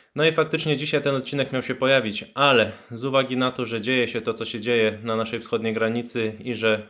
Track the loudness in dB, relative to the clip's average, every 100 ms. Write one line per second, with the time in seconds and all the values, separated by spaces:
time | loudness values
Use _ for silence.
0 | _ 0 2 2 0 0 0 -2 0 0
1 | 0 -2 -2 -4 -2 -4 -4 0 4 4
2 | 4 -4 -8 2 4 6 4 -2 -14 -8
3 | 0 0 2 0 0 -2 -4 -4 0 2
4 | 2 -2 -4 -4 -6 -6 0 2 2 0
5 | -4 -2 -2 -6 -4 -2 -2 0 0 0
6 | -4 -2 -4 -4 -6 -2 2 0 -2